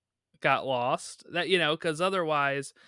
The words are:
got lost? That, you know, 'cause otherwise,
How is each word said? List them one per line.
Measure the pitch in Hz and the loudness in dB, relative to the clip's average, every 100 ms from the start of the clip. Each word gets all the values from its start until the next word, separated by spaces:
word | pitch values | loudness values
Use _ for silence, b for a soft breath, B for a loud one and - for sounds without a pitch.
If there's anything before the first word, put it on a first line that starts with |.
| _ _ _ _ | _ _ _ _
got | 151 135 123 | 2 2 2
lost? | 127 123 165 - - - | 0 0 -2 -4 -16 -8
That, | 170 165 | -4 2
you | 185 | 2
know, | 151 160 | 2 0
'cause | 170 156 | -2 0
otherwise, | 185 190 160 147 139 139 139 - | 0 0 0 0 0 -2 -6 -14